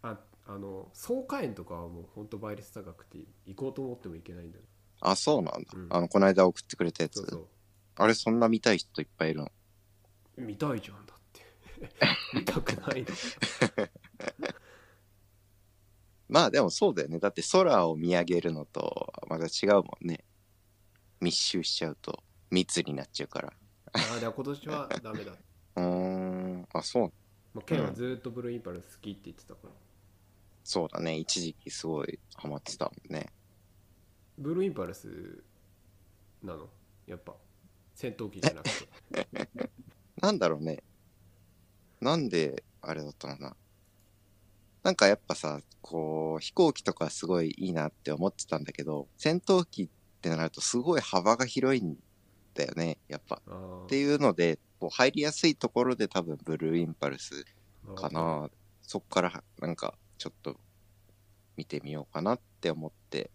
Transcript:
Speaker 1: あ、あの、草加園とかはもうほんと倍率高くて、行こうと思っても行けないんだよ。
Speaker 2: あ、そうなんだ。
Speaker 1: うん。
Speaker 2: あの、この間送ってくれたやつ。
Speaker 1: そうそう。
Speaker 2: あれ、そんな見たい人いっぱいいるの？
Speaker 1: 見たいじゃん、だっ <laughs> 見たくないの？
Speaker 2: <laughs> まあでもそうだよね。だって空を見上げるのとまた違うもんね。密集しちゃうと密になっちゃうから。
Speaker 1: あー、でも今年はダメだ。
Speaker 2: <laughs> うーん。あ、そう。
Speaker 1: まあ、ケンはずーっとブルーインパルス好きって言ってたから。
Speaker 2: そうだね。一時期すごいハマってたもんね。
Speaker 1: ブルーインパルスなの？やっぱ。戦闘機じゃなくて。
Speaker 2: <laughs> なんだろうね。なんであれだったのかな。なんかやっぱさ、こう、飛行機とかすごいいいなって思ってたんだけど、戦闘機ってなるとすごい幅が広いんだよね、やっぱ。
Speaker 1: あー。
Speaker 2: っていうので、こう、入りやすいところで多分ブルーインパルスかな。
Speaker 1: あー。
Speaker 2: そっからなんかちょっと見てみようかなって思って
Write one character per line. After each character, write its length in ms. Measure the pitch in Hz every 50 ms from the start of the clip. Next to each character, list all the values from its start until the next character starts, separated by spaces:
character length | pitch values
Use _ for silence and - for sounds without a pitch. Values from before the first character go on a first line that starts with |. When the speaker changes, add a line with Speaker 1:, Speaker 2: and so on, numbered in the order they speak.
| -
Speaker 1:
あ、 160 | 120 107 101 - - - _ _
あ 140 | - 101 101
の、 320 | 98 98 95 95 - - -
草 300 | - - - 240 262 262
加 180 | 262 285 285
園 140 | 208 127 104
と 100 | 95 87
か 80 | - 90
は 160 | 85 87 85
も 120 | 87 85
う 40 | 85 - _
ほ 100 | 107 104
ん 40 | 107
と 100 | - 101
倍 180 | 107 107 104
率 160 | 104 95 -
高 220 | - 113 95 87 82
く 140 | - - _
て、 180 | - - - - - _ _ 98
行 100 | 95 -
こ 120 | 135 135
う 40 | 131
と 80 | 139 135
思 120 | 127 123
っ 40 | 120
て 80 | - 95
も 80 | 82
行 80 | 82 85
け 120 | - 87
な 80 | 87 85
い 20 |
ん 60 | 85
だ 80 | - -
よ。 40 | - - _ _ _ _ _ _
Speaker 2:
あ、 140 | - - 98
そ 240 | 95 - - 151 127
う 20 |
な 100 | 90 82 - -
ん 60 | -
だ。 80 | - -
Speaker 1:
う 60 | 95
ん。 80 | 90 85
Speaker 2:
あ 120 | 87 90
の、 60 | 87 87
こ 120 | - 101
の 80 | 98 98
間 180 | 95 95 92
送 160 | 90 85 -
っ 20 | -
て 120 | _ -
く 80 | - 87
れ 80 | 85
た 100 | - -
や 80 | - 90
つ。 60 | -
Speaker 1:
そ 80 | 107 95
う 40 | -
そ 100 | - 82
う。 100 | 80 - _ _ _ _ _ _ _ _ _
Speaker 2:
あ 100 | - 98
れ、 80 | 110 117
そ 160 | - - 113
ん 100 | 113 120
な 80 | 117 113
見 140 | 113 110
た 120 | - 117 104
い 40 | 82
人 240 | - _ _ -
い 40 | 78
っ 20 | - _ _
ぱ 80 | -
い 60 | 80
い 20 | 78
る 60 | 76
の？ 120 | 73 - _ _ _ _ _ _ _ _ _ _ _ _ _ _ _ _ _ -
Speaker 1:
見 180 | 127 110 104
た 200 | 98 156 147 131
い 40 | 110
じ 120 | - -
ゃ 20 | 98
ん、 120 | 101 107 -
だ 80 | -
っ 20 | - _ _ _ - - - _ _ _ - - -
<laughs> 540 | - - - - - - - - - - -
見 120 | - -
た 160 | - - 160
く 120 | - - - -
な 140 | - - 131 131
い 40 |
の？ 60 | 117 -
Speaker 2:
<laughs> 60 | - - - 240 - - - - - - 131 113 - - 104 - _ - _ - _ - - - - - 302 - - - - - - - - - - _ _ _ _ _ _ _ _ _ _ _ _ _ _ _ _ _ _ _ _ _ _ _ _ _ _ _
ま 180 | 127 151 170
あ 40 | 113
で 80 | - 143
も 100 | 120 90
そ 200 | - - - 196
う 60 | 127
だ 80 | 90 71
よ 60 | 71
ね。 100 | 80 82
だ 100 | 87 101
っ 40 | -
て 100 | - - -
空 360 | - 185 190 170 135 104 87 82
を 80 | 80
見 200 | 78 82 87 90
上 80 | 87 87
げ 180 | 85 90 85
る 100 | 82 85
の 140 | 82 78 76
と 480 | _ _ - - 50 - - 50 - - - - -
ま 100 | 82 80
た 80 | 82
違 240 | 82 - - - 98
う 140 | 104 101 85
も 140 | - - _
ん 60 | - 87
ね。 180 | 80 - - _ _ _ _ _ _ _ _ _ _ _ _ _ _ _ _ _ _ _
密 140 | 87 87 -
集 280 | - - - - 92 82
し 120 | - -
ち 100 | - 85
ゃ 60 | 80
う 60 | 76 _
と 220 | - - - - _ _ _ - - _
密 320 | - 92 90 - - 90
に 120 | 82 - 73
な 100 | 67 -
っ 60 | -
ち 120 | _ - 71
ゃ 20 |
う 20 | -
か 120 | - -
ら。 120 | - - - - - - _ _ _ - -
Speaker 1:
あ 40 | -
ー、 200 | - - 117 120
で 80 | 113 113
も 60 | 113
今 120 | - 131
年 240 | 131 143 139 - 147
は 200 | 151 147 139 - - - 117
ダ 100 | 110 110
メ 100 | 107 101
だ。 80 | - - -
Speaker 2:
<laughs> 400 | - _ _ - - _ - -
う 40 |
ー 20 | 180
ん。 840 | 180 - - 185 185 185 185 185 185 185 185 185 185 185 180 175 - -
あ、 80 | 80
そ 240 | - - - 123 110
う。 80 | 85 - _ _ _ - _ _ _ _
Speaker 1:
ま 80 | 113
あ、 40 | -
ケ 120 | - 165 151
ン 60 | 117
は 100 | - -
ず 100 | 107 123
ー 140 | 127 127 117
っ 40 |
と 100 | - 127
ブ 100 | 113 123
ル 80 | 120 120
ー 40 | 120
イ 20 | 120
ン 40 |
パ 100 | 110 92
ル 100 | 90 90
ス 160 | 87 - - -
好 40 | -
き 80 | 107
っ 40 | 98
て 60 | - -
言 80 | - 85
っ 40 | -
て 80 | -
た 80 | - -
か 120 | - - -
ら。 40 | - - _ _ _ _ _ - _ _ _ _ _ _ - - _ _ _
Speaker 2:
そ 220 | - - 95 82
う 40 | 80
だ 100 | - -
ね。 160 | 85 82 80 78
一 240 | 82 - - 95
時 120 | 87 82 78
期 160 | - - -
す 160 | - - -
ご 180 | 80 80 73 -
い 160 | - - - - - -
ハ 120 | - - 73
マ 100 | 73 73
っ 40 |
て 160 | - - - -
た 80 | -
も 60 | - - - _ -
ん 60 | 90
ね。 180 | 76 - - - _ _ _ _ _ _ _ _ - _ _ - _ _ _ _ _ _ _ _ -
Speaker 1:
ブ 160 | 135 143 170
ル 100 | 180 190
ー 20 |
イ 40 | 196
ン 40 | 147
パ 140 | - 92 87
ル 60 | 95
ス 500 | - - - 87 80 87 92 - - - _ _ _ _ _ - _ _ - _ _ - - - _ - - - _ -
な 120 | 98 85
の？ 140 | 78 76 - - - _ _ _ _ _
や 100 | - 90
っ 40 | 87
ぱ。 160 | - - - - _ _ _ _ _ - _ _ _ _ _
戦 200 | - - 127 110
闘 160 | - 117 101
機 120 | - 95
じ 80 | 85 156
ゃ 40 | 156
な 80 | -
く 80 | - -
て。 1000 | - - - - - - _ _ - - - - - - - - _ - - -
Speaker 2:
<laughs> 500 | _ - - - - _ _ _ _ -
な 100 | - 196
ん 80 | 214 175
だ 100 | 95 82
ろ 80 | 80 76
う 40 |
ね。 220 | 78 80 78 - _ _ _ _ _ _ _ _ - - - _ - _ _ _ - _ _ _ _ _ _ _
な 160 | - 127 156 170
ん 100 | 147 117
で 360 | 92 85 78 71 67 - - _ _ -
あ 120 | - - 80
れ 100 | 78 76
だ 60 | 73
っ 40 | 71
た 140 | _ - -
の 80 | 71 71
か 40 |
な。 140 | 69 67 - _ _ _ _ _ _ _ _ _ _ _ _ _ _ _ - _ - _ - _ - _ _ - _
な 80 | 185
ん 40 | 185
か 120 | - 107 98
や 80 | 101
っ 40 | - -
ぱ 80 | - 78
さ、 280 | - - 78 73 73 - _ - _
こ 540 | - - 82 82 78 78 80 78 78 80 80 80
う、 20 |
飛 140 | - - -
行 180 | - 180 156
機 120 | - - -
と 100 | - 90
か 160 | - 85 80
す 160 | - - -
ご 160 | 82 92 87
い 140 | 82 80 - -
い 120 | 92 92
い 40 | 87
な 140 | 80 78 78
っ 40 |
て 200 | - _ _ -
思 160 | 76 73 85 98
っ 60 | -
て 120 | - -
た 140 | - 82 76
ん 40 | 73
だ 80 | -
け 120 | - - 71
ど、 240 | 76 76 73 69 - _ _
戦 220 | - 151 160 180
闘 260 | - - 196 180 175
機 180 | _ - - 95
っ 60 | - _ _ _ _ _ _
て 80 | - -
な 140 | 82 80 80
る 80 | 80
と 100 | - -
す 160 | - - - 120
ご 200 | 123 160 175 143
い 40 |
幅 360 | - - - - - 104 117 117
が 80 | 131 120
広 320 | - 135 120 131 135 123
い 20 |
ん 160 | 104 85 71 - - _ _ _ _ _ _ _ _ _ _
だ 120 | - 73
よ 80 | 67 -
ね、 240 | 80 82 82 76 _ _ _
や 100 | 73 -
っ 40 | - -
ぱ。 140 | - - _ -
Speaker 1:
あ 40 |
ー。 340 | - 92 95 92 90 90 92
Speaker 2:
っ 40 | 92
て 100 | 135 139
い 40 | 143 139 147
う 60 | 143
の 140 | 143 123 90
で、 260 | 85 87 85 80 - _ _ _ _
こ 80 | - 82
う、 20 |
入 200 | - - 127 135 -
り 80 | -
や 100 | 147 151
す 160 | 151 - - 165
い 80 | 147
と 140 | - - 117
こ 160 | _ 120 123
ろ 100 | 127 127
で 120 | - 113 95
多 140 | - 95
分 160 | 85 85 78 71 -
ブ 140 | - 80 73
ル 160 | 80 78 80
ー 80 | 85
イ 40 | 85
ン 80 | 80 80
パ 160 | _ - 71
ル 80 | 67 65
ス 280 | - - 69 73 - - _ _ _ _ _ - - 101 98
か 140 | 90 87 73
な。 80 | 76 80
Speaker 1:
あ 300 | 82 82 80 76 73 73
ー。 20 | _ _ - - _ _ _
Speaker 2:
そ 160 | - - 196
っ 40 | - _
か 120 | - 95
ら 220 | 90 87 87 - - _ _ -
な 100 | - 85
ん 60 | 85
か 220 | - - - - _ _ _ - _
ち 80 | - -
ょ 20 |
っ 20 | - _ _
と 160 | - - - - - _ _ _ _ _ _ _ - _ _ _ _ - _ _ _ _ -
見 80 | -
て 140 | _ - -
み 140 | - 71 76
よ 140 | 76 71 _
う 60 | _
か 80 | 78
な 140 | 82 104 120
っ 40 | 123 _ _ _ _
て 80 | - 87
思 200 | 80 82 76 76
っ 20 | _ _ _ _
て 220 | - 69 - - -